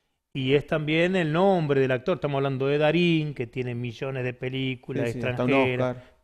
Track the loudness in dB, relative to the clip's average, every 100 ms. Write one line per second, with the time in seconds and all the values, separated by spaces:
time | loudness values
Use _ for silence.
0 | _ _ _ -6 2 0 2 -4 0 2
1 | 2 2 0 2 4 4 2 2 2 0
2 | -2 -2 -2 -2 -2 0 0 2 2 4
3 | 4 2 -2 -6 -8 -4 -6 -4 -6 -6
4 | -6 -4 -6 -6 -6 -4 -4 -6 -6 -4
5 | -4 -2 -4 0 2 2 2 0 -2 -4
6 | -14 _